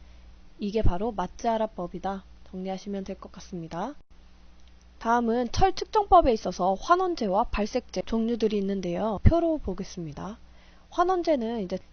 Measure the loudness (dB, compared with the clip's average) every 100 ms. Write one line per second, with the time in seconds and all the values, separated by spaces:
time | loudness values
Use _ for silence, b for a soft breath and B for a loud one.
0 | b b b b -20 -10 -4 2 2 2
1 | -2 -4 -6 -4 -2 0 -2 -6 -8 -6
2 | -6 -8 -10 -20 -16 -10 -8 -8 -8 -8
3 | -8 -12 -14 -18 -14 -12 -10 -8 -8 -10
4 | -20 -20 -20 -20 -20 -20 -20 -20 -20 -8
5 | 0 2 2 0 0 4 4 4 0 0
6 | 6 8 8 4 0 -2 0 0 2 2
7 | 2 0 0 2 0 -2 -2 -4 -6 -8
8 | -4 -2 -2 0 0 0 -2 -4 -4 -4
9 | -4 4 6 6 2 -2 -4 -8 -8 -10
10 | -10 -10 -12 -12 -18 b b b b -2
11 | 0 0 2 0 0 -4 -6 -8 -10